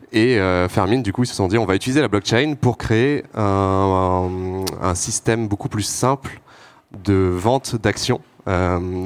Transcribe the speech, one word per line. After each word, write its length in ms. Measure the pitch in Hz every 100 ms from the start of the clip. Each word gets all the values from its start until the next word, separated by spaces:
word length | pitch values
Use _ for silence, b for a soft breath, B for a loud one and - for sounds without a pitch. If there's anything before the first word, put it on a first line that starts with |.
| -
Et, 260 | 113 120 113
euh, 300 | 95 90 90
Fairmint, 320 | 110 95 127
du 100 | 123
coup, 120 | -
ils 40 | 123
se 80 | -
sont 140 | 92
dit, 80 | 113
on 80 | 98
va 100 | 95
utiliser 240 | 127 139
la 80 | 120
blockchain 460 | 101 - 113 151 139
pour 220 | 123 -
créer 480 | - 113 135 147 - 107
un, 80 |
un, 1200 | 104 98 98 95 98 95 92 92 92 92 92 95 92 -
un 140 | 92 87
système 540 | - - - 113 110
beaucoup 180 | 104 -
plus 160 | 110
simple 560 | - - 127 135 - - B B B B _ 101
de 100 | 95
vente 640 | 95 92 90 107 131 - 113
d'actions. 460 | 104 - - 123 - - 101
Euh, 320 | 90 90 90 92 92